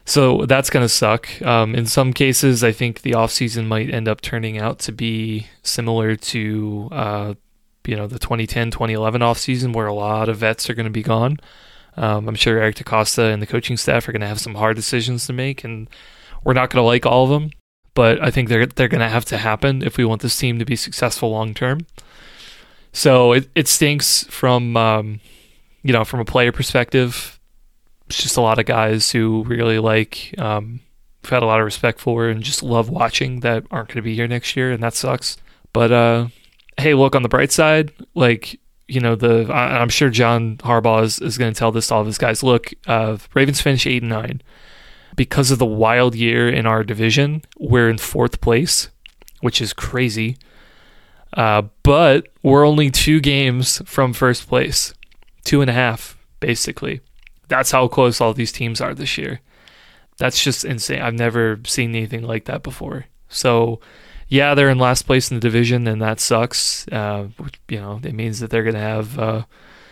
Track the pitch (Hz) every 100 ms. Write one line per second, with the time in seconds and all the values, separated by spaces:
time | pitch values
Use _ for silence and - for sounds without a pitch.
0 | - - 131 - 139 135 135 139 120 -
1 | 110 117 - - - 117 110 113 113 -
2 | 131 123 135 127 139 120 117 110 120 110
3 | 127 113 113 - 120 113 110 110 110 113
4 | 110 107 - 117 113 107 110 - - 113
5 | 113 110 110 107 110 _ - - 117 113
6 | 110 110 - 117 107 107 107 104 110 151
7 | 107 104 104 101 _ _ _ _ - 107
8 | 104 120 - 117 110 120 117 - 113 110
9 | 110 120 117 113 - 127 127 117 107 104
10 | 104 107 110 107 110 110 - 117 110 107
11 | 104 113 123 151 - - - - - -
12 | 110 104 110 110 - 110 110 - - 110
13 | 110 - 113 107 107 120 - 120 - 123
14 | - 113 104 104 - 104 110 110 107 123
15 | 117 123 - 127 135 135 117 113 110 -
16 | - - - - - 127 127 131 117 123
17 | 123 123 131 147 151 - _ _ _ -
18 | 113 117 123 135 113 113 127 - 127 127
19 | 113 117 - 110 110 107 139 131 131 -
20 | 117 110 120 - 131 117 113 117 - -
21 | 123 - 117 110 110 107 127 147 165 -
22 | - - - - - - - - _ -
23 | 147 127 123 123 135 170 - - 147 147
24 | - - - - 131 123 120 117 113 110
25 | 107 107 - - _ _ _ _ 139 117
26 | 110 127 110 127 120 - 131 127 120 131
27 | 123 - - - _ _ _ _ _ _
28 | - - - - 113 113 110 117 110 110
29 | - 120 110 110 113 120 117 110 110 110
30 | 107 - - - 107 107 110 120 - _
31 | _ _ - 127 113 110 107 - 120 -
32 | 131 117 113 110 127 - 131 117 113 -
33 | 117 - 135 123 123 113 - - 110 120
34 | 110 110 117 120 - 135 127 120 117 -
35 | 127 131 - - - _ _ 113 117 120
36 | 117 117 120 - _ _ - - 151 139
37 | 135 135 120 131 139 - 156 156 151 -
38 | - 175 127 117 - - _ _ - 127
39 | 120 110 117 113 110 123 123 127 117 -
40 | 143 113 117 117 113 110 117 117 117 110
41 | 110 - - 113 117 110 113 113 - 113
42 | 107 104 120 110 131 120 - - - 113
43 | 110 107 - 131 139 143 147 131 143 123
44 | 117 110 113 135 - - - - - -
45 | - - 127 - 131 127 120 107 110 120
46 | 123 113 117 120 120 131 113 110 104 107
47 | 113 135 143 151 - - - 123 117 113
48 | - - 120 - - 117 175 - - _
49 | - _ - - 123 - 110 - - 127
50 | 127 107 113 131 - - - - - -
51 | _ _ - - 113 107 104 - 147 143
52 | 165 143 - _ 135 139 147 151 143 131
53 | 151 156 143 139 135 123 131 - - -
54 | 127 117 127 120 - 127 131 - - -
55 | - - - _ - 143 135 120 123 113
56 | - - _ - - 120 - 139 - -
57 | - - - - - 131 131 135 123 135
58 | 127 117 117 117 113 - 117 113 131 139
59 | 143 - 135 131 - _ _ - - _
60 | _ _ 127 - 139 - - 120 - 135
61 | 120 117 117 117 113 107 120 - 117 113
62 | 107 113 117 113 - - 147 - - 135
63 | - _ - - 131 117 117 113 - -
64 | - - - 135 143 143 139 127 127 127
65 | - 131 - 120 117 113 120 123 117 107
66 | 110 110 - 117 117 - - - - 113
67 | 104 104 101 - 143 - - 107 101 104
68 | 131 107 113 110 113 113 110 110 107 110
69 | 107 135 110 110 - _ - - -